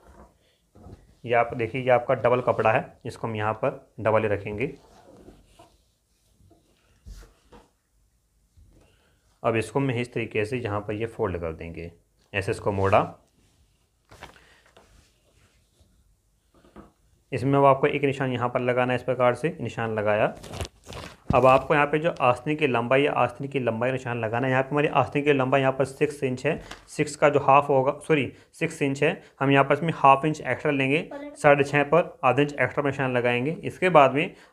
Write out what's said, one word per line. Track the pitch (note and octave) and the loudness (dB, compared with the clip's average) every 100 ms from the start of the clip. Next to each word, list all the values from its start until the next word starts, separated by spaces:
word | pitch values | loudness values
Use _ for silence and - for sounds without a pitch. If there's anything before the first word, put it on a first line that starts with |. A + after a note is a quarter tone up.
| - - - _ _ _ _ - - - _ _ | -20 -20 -20 _ _ _ _ -20 -20 -20 _ _
ये | A#2+ | 0
आप | A#2 A#2+ | 2 2
देखिए, | B2+ A2+ C3+ | -2 -4 -2
ये | B2+ | 2
आपका | B2 - | 2 2
डबल | B2+ A#2 B2 | 0 2 2
कपड़ा | B2 A2+ A2+ | 0 0 2
है, | A#2 - - | 0 -2 -12
इसको | A#2+ - A#2+ | -16 -10 -8
हम | A2 | -4
यहाँ | G#2+ | -4
पर | G#2+ C3 C#3+ - - | -2 -4 -6 -14 -4
डबल | A2 A2 | 0 2
ही | G#2+ | 2
रखेंगे। | G2 - G#2 C#3 - _ - - - - - _ _ - _ _ _ _ _ _ _ _ _ _ _ _ _ - - - _ _ - _ _ _ _ _ _ _ _ _ _ - _ _ _ _ _ _ _ | -2 -6 -6 -6 -8 _ -20 -20 -20 -20 -20 _ _ -20 _ _ _ _ _ _ _ _ _ _ _ _ _ -20 -20 -20 _ _ -20 _ _ _ _ _ _ _ _ _ _ -20 _ _ _ _ _ _ _
अब | B2 A2+ | -2 -2
इसको | G#2+ C#3+ | -2 -2
हम | C#3 | -2
इस | A#2+ A#2+ | -4 -6
तरीके | B2 A2+ A2+ | -6 -6 -4
से | G#2 B2+ | -4 -4
यहाँ | A2 G#2 | -4 -6
पर | G#2 | -6
ये | G#2+ A2+ | -6 -8
फोल्ड | - A2 F2 | -4 -4 -4
कर | E2+ | -8
देंगे, | D#2+ E2+ E2 E2+ - _ _ _ | -10 -12 -14 -16 -18 _ _ _
ऐसे | G2+ F#2+ | -6 -6
इसको | A2 G#2+ | -4 -4
मोड़ा। | F#2+ G2 A2 D#3+ - _ _ _ _ _ _ _ _ _ - - - _ _ _ _ _ _ _ _ _ _ _ _ _ _ _ _ _ _ _ _ _ _ _ - - _ _ _ _ | -2 2 2 2 -6 _ _ _ _ _ _ _ _ _ -20 -20 -20 _ _ _ _ _ _ _ _ _ _ _ _ _ _ _ _ _ _ _ _ _ _ _ -20 -20 _ _ _ _
इसमें | C3 C3 C#3 | -4 0 4
अब | |
आपको | C#3 C3+ D3 | 4 4 2
एक | C#3+ | 0
निशान | C#3 C3 C3 | -2 -2 -4
यहाँ | A#2+ B2 | -2 -4
पर | B2+ | -2
लगाना | B2 B2 B2 | -2 0 0
है, | B2 | -2
इस | |
प्रकार | - - B2 | -4 0 2
से | A#2+ E3 - | 2 -4 -6
निशान | A#2 - A2+ | -8 -6 -4
लगाया। | A2 G#2+ G#2 C#3+ - - - - _ - - - - - | -2 0 0 0 -4 -14 -12 -12 _ -20 -18 -18 -10 0
अब | C3 B2+ | 4 6
आपको | C3 - | 6 4
यहाँ | D3+ D3 | 0 2
पे | D#3 | 0
जो | E3 E3 | -2 0
आस्तीन | C3 B2 D3+ D3+ | 0 0 -2 -2
की | D3 | 0
लंबाई | A#2+ A#2+ C3+ | 0 2 2
है, | C#3+ | 2
आस्तीन | - B2 - C#3 | 0 -2 -2 -8
की | C#3 | -4
लंबाई | A#2+ A2 B2 | -2 -2 -2
का | |
निशान | C3 B2 A#2+ | -2 -6 -6
लगाना | A2+ A#2+ C3 | -4 -2 0
है। | |
यहाँ | B2+ | 0
पे | C3+ | 0
हमारी | D3 C#3+ | 0 2
आस्तीन | - - D3 | 2 0 0
की | C#3+ | 0
लंबाई | C#3 C3 C#3 | 2 2 2
यहाँ | C3+ | 2
पर | C3 | 0
सिक्स | C3+ - D3 D3 | -4 -2 -2 -2
इंच | C3 B2 C#3+ | -6 -4 -4
है, | E3+ - - - | -6 -10 -20 -12
सिक्स | - C#3+ - | -6 -6 2
का | D3+ | 2
जो | C#3 | 4
हाफ | - C#3 C#3 | 6 4 6
होगा, | C#3 C3 D3 - | 2 0 -2 0
सॉरी, | D#3 A#2 - _ | 0 0 -8 _
सिक्स | - E3 - | -8 -8 -4
इंच | C#3+ C#3 | -4 0
है, | D3 F#3+ - - | 0 -2 -10 -4
हम | C#3 | 4
यहाँ | C#3 | 4
पर | C#3 | 4
इसमें | C#3+ E3 D#3+ | 2 0 4
हाफ | C#3 C3+ | 6 6
इंच | D#3 D3+ | 4 -4
एक्स्ट्रा | C3 B2 D#3 | -4 -2 -2
लेंगे, | C#3 C3+ D3+ - | 0 0 -2 -4
साढ़े | C#4+ - - D3+ C#3+ | -12 -14 2 4 4
छः | C#3 D3 | 4 0
पर | C#3+ D#3+ E3+ - | 2 2 0 -2
आधा | C3 B2 | 0 2
इंच | C#3+ - | 0 -2
एक्स्ट्रा | B2 - | -4 -2
निशान | C#3+ C3+ C3 | -4 -2 -2
लगाएंगे। | B2 A#2+ A#2+ C3 | 0 0 0 -2
इसके | E3 C3+ - F#3 | -6 -10 -4 4
बाद | D#3 C3+ | 6 6
में | C3 F#3 - - | 4 -4 -8 -12